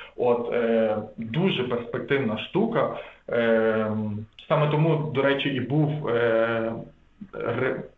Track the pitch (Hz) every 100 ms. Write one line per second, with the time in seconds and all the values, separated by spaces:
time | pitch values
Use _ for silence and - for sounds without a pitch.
0 | - - 120 117 117 117 117 113 110 104
1 | - - 113 151 185 139 117 120 - 127
2 | - 139 113 110 - 185 226 220 117 -
3 | - - - 120 113 113 113 110 107 107
4 | 107 104 107 - - 151 147 147 165 147
5 | 123 127 139 139 143 131 120 151 147 -
6 | 110 117 117 113 117 113 113 113 - -
7 | _ - 202 - 110 117 131 - -